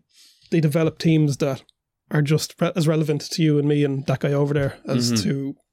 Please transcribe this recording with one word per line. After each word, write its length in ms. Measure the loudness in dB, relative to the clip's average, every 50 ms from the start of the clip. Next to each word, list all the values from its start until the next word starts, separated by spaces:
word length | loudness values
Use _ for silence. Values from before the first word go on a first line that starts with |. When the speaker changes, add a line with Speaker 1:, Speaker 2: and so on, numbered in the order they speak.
| _ _ _ _ -20 _ _ _ _ 0
Speaker 1:
they 80 | 0 2
develop 380 | 2 2 2 2 0 0 -2
teams 400 | 0 0 2 4 4 4 2 0
that 240 | 0 -2 -4 -4 -6 -10 _ _ _ _ _ _ _ _ -2
are 100 | 0 0
just 340 | 2 2 0 0 -2 -6 -4 -4
re-, 120 | -4 -2 0
as 120 | 0 0
relevant 340 | 0 0 0 0 -2 -4 -4
to 200 | -6 -8 -2 0 2
you 160 | 2 2 2
and 80 | 2
me 160 | 2 2 2 2
and 220 | 0 -2 -4 -2
that 120 | -4 -4 -2
guy 120 | -2 -2 0
over 200 | 0 0 0 0
there 240 | -2 -2 -2 -6 -8 -8
as 240 | -4 -2 0 0 0
Speaker 2:
Mm-hmm. 180 | -2 -2 -2 -2
Speaker 1:
to, 260 | -4 -4 -6 -8 -10 _ _ _